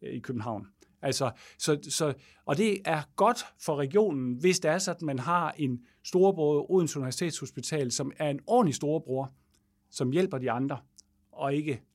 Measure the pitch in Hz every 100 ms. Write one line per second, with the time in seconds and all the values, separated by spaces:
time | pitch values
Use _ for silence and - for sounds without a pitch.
0 | - 131 - 123 117 104 101 _ _ _
1 | 139 127 131 - - - - 147 143 -
2 | 156 131 - _ - 147 220 196 - 156
3 | 139 - 208 240 - - - 143 135 202
4 | 214 143 127 123 180 180 156 170 185 170
5 | 156 135 127 175 156 - 139 123 - _
6 | - 185 190 190 147 147 - 185 165 147
7 | 127 127 175 - 131 - - 156 127 -
8 | 139 - 151 139 - 240 190 123 147 156
9 | 156 131 135 _ _ _ _ _ _ -
10 | 127 151 190 135 127 117 135 135 - _
11 | - _ _ - 139 147 151 123 _